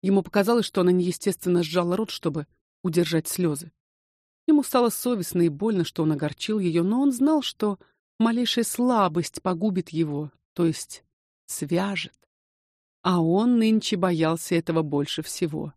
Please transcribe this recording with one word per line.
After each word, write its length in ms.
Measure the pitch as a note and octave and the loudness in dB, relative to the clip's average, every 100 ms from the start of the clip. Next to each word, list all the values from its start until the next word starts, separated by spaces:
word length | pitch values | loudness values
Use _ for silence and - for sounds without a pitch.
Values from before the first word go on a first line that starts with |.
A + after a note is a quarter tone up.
Ему 200 | F#3 G3 | 2 2
показалось, 440 | F3 G#3 G3+ A#3+ G#3+ | 2 0 2 2 2
что 160 | - | 2
она 100 | F3+ | 4
неестественно 680 | F3+ F3+ F3 - F#3 F3+ F3+ | 4 2 -2 -2 -2 0 2
сжала 340 | D#3 E3+ F3 F#3 | 2 0 0 -2
рот, 140 | A3 | -4
чтобы 360 | - E3+ D3+ C#3+ _ _ _ | -4 -4 -4 -8 _ _ _
удержать 460 | F#3 E3 E3 D#3+ D#3+ | -2 0 0 0 -4
слезы. 440 | - F3 C#3+ E3+ _ _ _ _ _ _ _ - | -2 -2 -2 -10 _ _ _ _ _ _ _ 2
Ему 160 | D4+ | 2
стало 280 | C4 C4 A#3+ | 4 2 2
совестно 520 | - B3 A#3 F3 F3+ | 0 -4 -2 -2 2
и 60 | E3+ | 2
больно, 360 | C#3+ G#3+ G3+ | 2 -2 -2
что 180 | D#3+ - | -2 -2
он 100 | D#3 | -2
огорчил 460 | D3+ D3+ - - G#3+ | 0 -4 -6 -4 -2
ее, 260 | F3+ E3 | 0 0
но 160 | F3 A#3 | 0 2
он 120 | C#4+ | 0
знал, 300 | A#3+ C#4 D#4 | 2 2 2
что 360 | C4 - G#3+ G3 _ _ _ _ | -2 -4 -4 -4 _ _ _ _
малейшая 460 | A3+ A#3 A#3+ - | 0 0 -2 0
слабость 800 | A#3 - B3 A#3+ F#3+ D#3+ E3+ - | -2 0 0 2 2 0 -4 -6
погубит 460 | - E3+ G#3+ F#3 E3+ | -4 -2 -2 -2 -4
его, 420 | D#3 D#3+ D3 D3+ _ _ | -4 -2 -2 -8 _ _
то 140 | - E3+ | -2 -2
есть 360 | D#3 - - _ _ _ _ _ | -2 -10 -18 _ _ _ _ _
свяжет. 680 | - D3 F3 G3 F#3+ - _ _ _ _ _ _ _ _ _ | -10 -4 -2 -2 -6 -8 _ _ _ _ _ _ _ _ _
А 180 | F#3 F3+ | 0 2
он 380 | E3 F3+ A#3 A#3+ | 2 2 4 4
нынче 380 | A3 A3 - G3+ | 4 2 0 -2
боялся 580 | F#3 E3+ D#3+ E3 - | 0 2 0 0 -2
этого 280 | E3+ E3 E3 | -2 0 -2
больше 400 | D#3 C#3+ C#3+ - | 0 -2 -4 -6
всего. 500 | D#3 - E3+ D3+ D3+ | -8 -6 -6 -6 -10